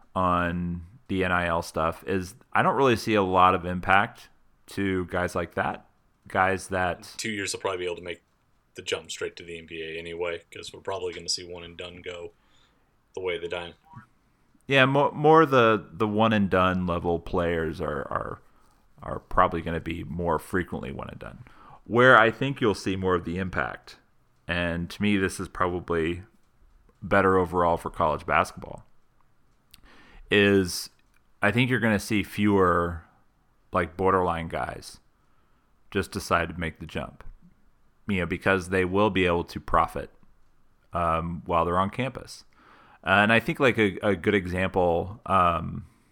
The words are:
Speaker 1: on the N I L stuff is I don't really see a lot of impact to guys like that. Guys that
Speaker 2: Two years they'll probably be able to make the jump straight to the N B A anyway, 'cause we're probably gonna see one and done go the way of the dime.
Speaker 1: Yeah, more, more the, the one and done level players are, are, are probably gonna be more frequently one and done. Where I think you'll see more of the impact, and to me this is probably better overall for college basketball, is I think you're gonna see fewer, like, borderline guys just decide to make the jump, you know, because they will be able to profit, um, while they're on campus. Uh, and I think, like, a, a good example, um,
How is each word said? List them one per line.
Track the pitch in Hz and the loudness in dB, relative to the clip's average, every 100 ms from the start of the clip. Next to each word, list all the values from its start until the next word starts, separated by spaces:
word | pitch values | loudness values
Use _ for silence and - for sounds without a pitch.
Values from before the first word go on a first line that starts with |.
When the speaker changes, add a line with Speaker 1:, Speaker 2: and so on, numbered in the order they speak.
| _ 92 | _ -2
Speaker 1:
on | 90 87 85 87 87 87 85 - - | 2 2 0 -2 -4 -6 -10 -16 -6
the | 95 | -2
N | 92 | 0
I | 90 85 | 0 0
L | 85 | -2
stuff | - 82 80 - - | -2 -2 -2 -4 -4
is | 95 90 - _ | -4 -4 -14 _
I | 101 | 0
don't | 165 127 | 2 4
really | 135 110 | 4 2
see | 113 104 | 2 2
a | |
lot | 92 92 92 92 | 4 6 6 4
of | 87 | -2
impact | 90 90 95 113 - - _ _ _ - | -4 2 4 2 -6 -20 _ _ _ -12
to | - 98 92 87 | -4 -2 -2 -2
guys | 90 90 90 | -4 -4 -4
like | 87 98 | -6 -4
that. | - - - _ _ _ - | -4 -6 -14 _ _ _ -4
Guys | 98 92 95 - | 0 2 0 -4
that | 95 90 - - - | -2 -2 -4 -10 -10
Speaker 2:
Two | 113 | -8
years | 104 95 | -6 -6
they'll | 92 | -4
probably | 98 90 | -4 -4
be | 90 | -6
able | 85 | -8
to | |
make | 87 85 _ _ _ _ _ - | -12 -14 _ _ _ _ _ -14
the | |
jump | 90 92 - | -8 -8 -8
straight | - 85 - | -10 -10 -12
to | |
the | 85 82 | -16 -16
N | 82 | -14
B | 82 | -12
A | 80 82 | -12 -12
anyway, | 85 85 87 85 - | -10 -8 -6 -8 -12
'cause | - - | -18 -16
we're | 92 | -14
probably | 98 95 90 | -10 -8 -8
gonna | 85 85 | -8 -8
see | - 87 | -8 -8
one | 87 | -16
and | 85 85 | -16 -16
done | 90 87 | -16 -14
go | 90 87 85 _ _ _ _ _ _ _ _ 95 | -14 -14 -16 _ _ _ _ _ _ _ _ -8
the | |
way | 92 85 | -6 -6
of | |
the | 85 | -6
dime. | 87 85 - _ - - _ _ _ _ _ - | -8 -10 -16 _ -20 -20 _ _ _ _ _ 0
Speaker 1:
Yeah, | 135 131 | 4 6
more, | 143 139 | 4 2
more | 143 151 160 147 | 2 6 6 6
the, | 131 113 107 78 | 6 6 4 -2
the | 82 107 | -4 0
one | 104 110 | 2 2
and | 107 95 | 2 2
done | 92 92 92 90 | 2 2 0 -2
level | 85 87 82 | -2 -2 -2
players | - 90 85 85 82 85 | -2 -2 0 -2 -4 -4
are, | 73 71 - | -6 -6 -6
are, | - - - _ _ _ _ _ - | -6 -6 -12 _ _ _ _ _ -16
are | - - | -12 -10
probably | - - 90 85 | -2 2 2 0
gonna | 82 82 | -6 -6
be | 82 82 | -6 -10
more | - 85 85 76 | -8 -6 -2 -4
frequently | - 92 87 - 67 | -2 -4 -4 -8 -10
one | 71 - | -12 -12
and | - | -14
done. | - - - - - - | -16 -18 -20 -20 -20 -20
Where | - 113 127 117 | -2 6 8 10
I | 113 | 8
think | - 139 135 | 2 -4 0
you'll | 117 | 0
see | 92 98 95 | 0 -2 -2
more | 92 | 0
of | 90 82 | 0 -2
the | 90 | -6
impact, | 92 87 60 - - - _ _ _ _ - | -4 -4 -6 -8 -18 -20 _ _ _ _ -6
and | 87 87 85 85 | -2 -2 -4 -6
to | - | -2
me | 104 98 | 0 2
this | 92 - | 0 -2
is | 90 | -8
probably | - 90 87 - 82 80 90 - _ _ _ _ _ _ _ | -4 -2 -2 -2 -2 -2 -4 -10 _ _ _ _ _ _ _
better | 95 101 95 95 | 0 2 4 4
overall | 85 87 85 82 | 2 2 2 0
for | 80 | -2
college | - 80 76 - | -2 0 0 0
basketball, | 78 92 - - - - - _ _ _ _ _ _ _ - - - - - - | 0 0 -6 -14 -16 -20 -20 _ _ _ _ _ _ _ -20 -20 -20 -20 -20 0
is | 101 101 98 90 - - _ _ _ _ _ | 4 6 4 2 -4 -12 _ _ _ _ _
I | 104 | 0
think | 113 127 | 2 2
you're | 123 | 2
gonna | 113 101 | 2 0
see | - 104 | 0 -2
fewer, | 92 - 104 98 90 85 85 82 - _ _ _ _ _ _ | -2 0 2 4 4 2 -2 -6 -14 _ _ _ _ _ _
like, | 92 82 90 | -4 -4 -2
borderline | 95 95 90 82 82 | 2 2 2 -2 -6
guys | 76 - - - - _ _ _ _ _ _ _ _ _ | -6 -6 -10 -16 -20 _ _ _ _ _ _ _ _ _
just | 101 95 | -6 -4
decide | 98 - 87 85 | -6 -2 0 0
to | 82 | -6
make | 82 - | -8 -8
the | 80 | -10
jump, | 80 62 - - - - _ _ _ _ _ - | -10 -10 -12 -18 -18 -20 _ _ _ _ _ -4
you | 95 | -2
know, | 85 | -2
because | 90 98 98 87 | 0 2 2 2
they | 95 90 | 0 2
will | 98 107 | 2 2
be | 92 90 | 4 2
able | 85 | 2
to | 82 78 | -2 -8
profit, | - 82 80 - 73 _ - _ _ _ _ _ _ | 0 0 0 -4 -12 _ -20 _ _ _ _ _ _
um, | 87 85 82 85 82 90 | -4 -2 -2 -4 -6 -2
while | 85 85 | 0 2
they're | 90 | 0
on | 98 | 0
campus. | - 131 - - - - _ - - - - 85 | -4 -8 -8 -16 -18 -20 _ -20 -20 -20 -8 2
Uh, | 98 | 4
and | 104 | 6
I | 113 | 4
think, | - 160 | 2 2
like, | 131 110 | 2 4
a, | 101 - | 2 2
a | 107 90 | 0 0
good | 101 | 2
example, | 101 90 90 95 95 87 85 90 110 - | 0 0 -2 0 2 2 2 -2 -8 0
um, | 95 87 85 90 87 - _ _ | 2 4 2 -4 -10 -14 _ _